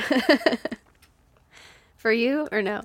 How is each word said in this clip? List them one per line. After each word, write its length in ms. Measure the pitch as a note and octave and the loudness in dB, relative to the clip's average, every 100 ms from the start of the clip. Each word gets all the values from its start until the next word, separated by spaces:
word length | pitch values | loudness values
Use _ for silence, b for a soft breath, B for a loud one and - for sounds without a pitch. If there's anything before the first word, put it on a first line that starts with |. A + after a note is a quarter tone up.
| - | -2
<laughs> 1900 | B3+ - C#4+ - B3 - - _ _ _ _ _ _ _ - - - _ _ | 0 2 2 2 -2 -6 -12 _ _ _ _ _ _ _ -20 -20 -20 _ _
For 120 | A3+ | 0
you 380 | A3+ A#3+ D4 D4+ | 2 2 0 -2
or 120 | G#3+ | -2
no? 180 | G3+ G#3 | -2 -4